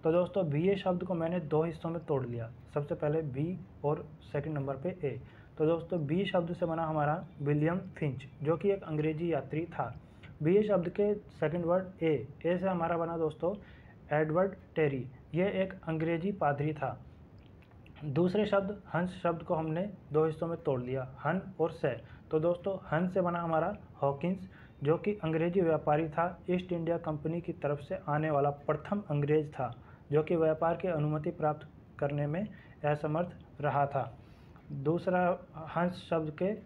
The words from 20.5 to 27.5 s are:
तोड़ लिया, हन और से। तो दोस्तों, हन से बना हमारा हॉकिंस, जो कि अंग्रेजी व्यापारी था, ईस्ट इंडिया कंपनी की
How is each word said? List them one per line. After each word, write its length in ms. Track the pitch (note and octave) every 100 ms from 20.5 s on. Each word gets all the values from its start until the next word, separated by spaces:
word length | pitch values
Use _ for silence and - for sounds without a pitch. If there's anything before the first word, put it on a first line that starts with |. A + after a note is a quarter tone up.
| E3
तोड़ 160 | - C3
लिया, 240 | B2 C3 C3 -
हन 220 | D3 F3+ F#3+ -
और 100 | D#3+
से। 240 | D#3+ D3 A2+ - - -
तो 80 | D#3
दोस्तों, 340 | E3 F3 G3 F#3 -
हन 200 | D3+ F3+
से 120 | F#3
बना 200 | F3 F3
हमारा 320 | E3+ D#3+ E3+ G#3+ -
हॉकिंस, 540 | - C#3 C#3 E3+ F#3 - - - -
जो 140 | C#3+ D#3+
कि 160 | G#3 G#3
अंग्रेजी 360 | D#3+ D#3+ E3+ F#3
व्यापारी 480 | E3+ D3+ D#3 D3+ D#3+
था, 180 | D3+ E3+ F3+ -
ईस्ट 220 | F3+ F3+
इंडिया 240 | E3+ E3 E3+
कंपनी 420 | E3 D3+ D3+ E3+
की 120 | E3+